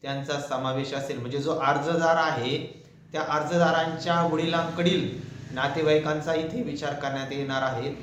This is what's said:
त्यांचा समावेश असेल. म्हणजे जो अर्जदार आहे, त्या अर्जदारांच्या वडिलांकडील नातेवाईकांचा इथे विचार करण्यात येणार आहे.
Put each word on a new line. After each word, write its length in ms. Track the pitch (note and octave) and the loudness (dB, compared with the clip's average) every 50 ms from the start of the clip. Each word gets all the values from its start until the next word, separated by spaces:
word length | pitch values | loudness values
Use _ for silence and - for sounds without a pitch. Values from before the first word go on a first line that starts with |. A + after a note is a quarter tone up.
त्यांचा 380 | - C#3 C#3 C#3 C3+ - D3 C#3 | -4 -4 -4 -4 -2 -2 -4 -4
समावेश 540 | - - C#3 B2+ C3 C3 C3 C#3 C#3 - C#3+ | -2 -2 -2 -2 0 0 0 -2 -2 -2 -4
असेल. 240 | C#3 C3+ - C#3 B2 | -4 -4 -4 -4 -4
म्हणजे 200 | A#2+ B2 C3+ C#3 | -4 -4 -4 -2
जो 120 | C#3 D#3+ | 0 0
अर्जदार 680 | D#3 - C3+ C#3 C#3+ C#3+ C#3+ D#3+ E3+ E3 E3 E3 E3 | 0 2 4 2 2 2 2 0 0 2 4 4 4
आहे, 680 | E3 D#3+ D#3 C3+ A#2 A#2 B2+ C#3+ D#3+ - - - - - - - - - - | 4 4 2 2 0 0 0 0 -2 -4 -8 -12 -16 -20 -20 -20 -20 -20 -8
त्या 100 | - D3+ | -4 -4
अर्जदारांच्या 1000 | D#3+ D#3 D3+ D3+ - - F3 E3+ E3+ D#3+ E3 E3 D#3+ E3 D#3 - - F3 E3+ E3+ | -2 0 0 0 0 2 4 4 6 6 4 4 2 0 -2 -4 0 0 2 2
वडिलांकडील 960 | E3+ E3 D#3 D#3 E3 E3 E3+ E3 E3+ - - E3+ E3+ F3+ F#3 E3 C3 - - - - - - - - - | 4 2 2 2 2 2 2 2 0 0 -2 0 2 2 2 2 0 -2 -4 -8 -10 -12 -12 -14 -12 -8
नातेवाईकांचा 840 | B2+ C3 C3+ C#3+ - E3 D3+ D3+ D3+ D3+ D#3 D#3 D#3 D3+ D3+ E3 D#3+ | -4 -2 -2 0 0 0 4 4 4 4 4 2 -2 -2 0 0 0
इथे 280 | D#3+ D#3 D#3+ - B3 | 0 -2 -2 -4 -4
विचार 300 | A#3+ D3+ D3 C#3+ D3+ C#3+ | -4 -4 -4 -4 -4 -4
करण्यात 400 | C#3+ - C#3+ C#3 C3+ C3+ C3+ C3+ | -4 -2 -4 -4 -4 -4 -4 -4
येणार 300 | C#3+ C#3 C#3 C3+ C3+ C3+ | -4 -4 -4 -2 -2 0
आहे. 320 | C3+ C3 A#2+ A#2 B2+ C#3+ - - | 0 0 -2 -2 -4 -4 -6 -8